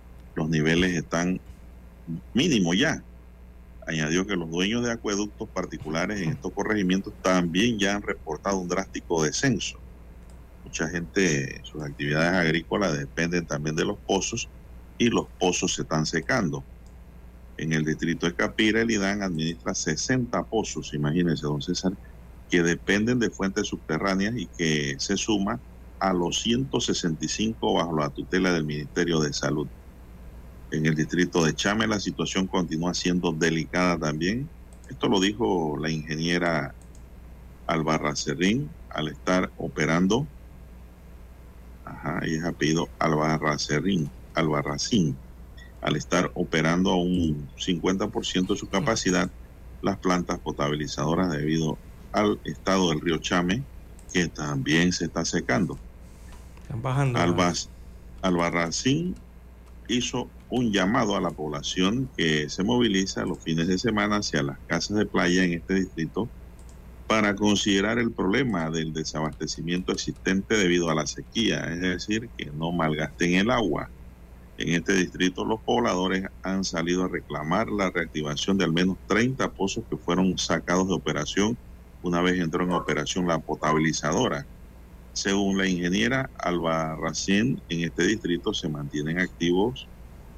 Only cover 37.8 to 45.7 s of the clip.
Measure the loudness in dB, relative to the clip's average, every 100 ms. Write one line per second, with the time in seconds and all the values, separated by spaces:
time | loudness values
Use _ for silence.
37.8 | 2 2 0 -2 -2 2 2 2 0 -8
38.8 | -10 -4 -4 -4 0 2 2 -4 -6 0
39.8 | 2 4 4 4 0 -8 -18 -18 -18 -18
40.8 | -18 -20 -18 -18 -18 -18 -18 -18 -18 -16
41.8 | -14 -10 -6 -4 -2 -2 -2 0 2 2
42.8 | 2 0 2 4 4 2 2 0 0 0
43.8 | 2 0 0 -6 -6 0 2 2 0 -2
44.8 | 0 2 2 0 -8 -18 -16 -16 -16